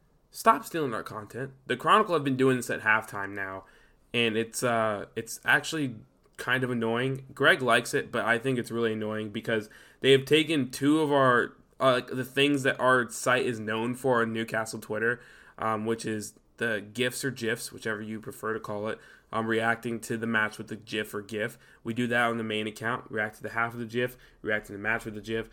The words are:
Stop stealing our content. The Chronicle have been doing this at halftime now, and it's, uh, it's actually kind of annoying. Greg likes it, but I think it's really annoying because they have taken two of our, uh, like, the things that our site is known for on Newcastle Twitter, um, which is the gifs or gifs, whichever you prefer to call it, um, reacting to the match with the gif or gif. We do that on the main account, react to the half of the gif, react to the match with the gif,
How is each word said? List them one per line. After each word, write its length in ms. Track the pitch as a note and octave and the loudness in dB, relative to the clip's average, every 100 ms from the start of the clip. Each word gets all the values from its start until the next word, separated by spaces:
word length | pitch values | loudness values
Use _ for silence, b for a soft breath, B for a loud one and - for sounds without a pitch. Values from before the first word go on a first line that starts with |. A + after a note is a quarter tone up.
| _ _ _ | _ _ _
Stop 360 | - A3+ A#3 - | 2 4 4 -2
stealing 260 | E3 C3+ | -4 -2
our 100 | G#2+ | -4
content. 500 | - G#2 G#2 A2+ C3+ - - | -6 -10 -10 -10 -10 -10 -4
The 120 | B2 | -2
Chronicle 360 | D#3+ G#3 G#3+ | 4 4 4
have 100 | E3 | 2
been 120 | C#3 B2+ | 2 4
doing 220 | C3 B2+ | 4 4
this 100 | A#2 | 0
at 140 | E2+ | -2
halftime 480 | G#2+ A2 G#2+ G#2 G2 | 2 2 0 -8 -8
now, 340 | G2+ F#2+ F#2+ b b b b _ | -6 -8 -8 b b b b _
and 240 | A#2+ A#2 A2 | 0 2 0
it's, 260 | A2+ - | -2 -2
uh, 440 | B2 A2+ A2 G2+ - - | 0 2 0 -2 -6 -10
it's 240 | - - - | -10 -4 2
actually 480 | C#3+ C#3 D#3+ C3+ G#2+ - _ _ - | 2 2 -4 -4 -6 -16 _ _ -10
kind 260 | - B2+ | -2 0
of 80 | B2+ | 0
annoying. 540 | A#2+ A2+ A#2 C3 C3 - | 0 0 0 0 -4 -10
Greg 280 | - D3 D3+ | 2 4 4
likes 320 | B2+ A#2+ A#2+ | 4 4 4
it, 180 | C#3 - | -2 -2
but 140 | A#2 G#2 | -2 0
I 120 | A#2 | 0
think 200 | C3+ B2 | 0 -2
it's 120 | G#2+ | -2
really 220 | A#2 A2+ | -2 0
annoying 380 | A2 G#2+ G#2+ G#2+ | -2 -4 -6 -6
because 400 | A2+ A#2 A2 G#2 B B B | -6 -2 -2 -2 B B B
they 100 | C3 | 6
have 140 | C3+ C3+ | 6 8
taken 440 | D#3 D#3 D#3 B2 | 4 6 0 0
two 300 | - C#3 D#3 | 0 2 4
of 100 | D3 | 4
our, 440 | C#3 C3 A#2+ - - _ - | 4 6 6 2 -6 _ 2
uh, 120 | C3 | 2
like, 160 | B2+ B2+ | 2 0
the 160 | B2+ | -8
things 400 | A#2+ C#3 C#3+ C#3+ | -2 2 4 4
that 140 | B2+ - | 2 2
our 300 | B2+ B2+ A2+ | 4 4 2
site 380 | - C3 B2 B2 | -2 0 2 0
is 120 | A2 | -4
known 360 | G#2+ A2 A#2+ | -4 -2 -2
for 260 | B2 C3+ A#2+ | -2 2 2
on 140 | A2+ | 2
Newcastle 440 | A2+ A2+ A2 A2 A2+ | -2 -2 -4 -4 -8
Twitter, 440 | - G#2+ A#2 A#2+ B B B - | -8 -2 -2 -2 B B B -6
um, 280 | A2 G#2+ A2 | -2 -2 -2
which 180 | A2+ | -2
is 300 | A2 G#2+ G#2 - _ - | -2 -6 -8 -16 _ -6
the 260 | A#2 G#2+ G#2 | -2 -2 -6
gifs 320 | A#2 B2 - | -2 -2 -2
or 60 | C#3 | -6
gifs, 420 | - A2+ A#2+ - | -4 -4 -4 -6
whichever 300 | G#2 A2+ G#2+ | -8 -6 -6
you 180 | A2 A2 | -6 -10
prefer 320 | A2 - A2 | -12 -8 -6
to 80 | A2 | -6
call 280 | - G#2 G#2+ | -6 -6 -6
it, 100 | - B B B | -8 B B B
um, 140 | A2+ A2+ | -4 0
reacting 540 | A2 A2+ A#2 A#2+ A2+ | 2 2 0 -4 -6
to 160 | - A#2 | -6 -4
the 100 | A2+ | 0
match 320 | A2 G#2+ - | 0 0 -4
with 80 | G#2+ | -12
the 100 | G#2 | -12
gif 380 | - G#2+ G#2 | -6 -6 -4
or 80 | G#2 | -8
gif. 340 | G2+ G#2+ A#2 - b b | -6 -6 -6 -8 b b
We 100 | A#2 | -6
do 120 | A2+ A#2+ | -2 0
that 200 | A#2+ A#2 | 2 2
on 80 | A#2 | 0
the 80 | |
main 220 | A2 G#2+ G#2+ | -2 -2 -4
account, 380 | G#2+ A2 B2 - | -4 -4 -4 -4
react 280 | A2 G#2+ - | -4 -4 -6
to 60 | |
the 80 | G#2 | -6
half 220 | A2+ A#2 | -4 -4
of 60 | A#2+ | -4
the 80 | A2+ | -6
gif, 300 | A#2+ B2 - b b | -2 -2 -6 b b
react 240 | G#2 G#2+ G#2+ | -4 -4 -4
to 60 | |
the 60 | G2+ | -8
match 260 | G#2 A2+ | -4 -4
with 100 | A2+ | -6
the 60 | G#2 | -10
gif, 280 | G#2 A2+ G#2+ | -6 -6 -6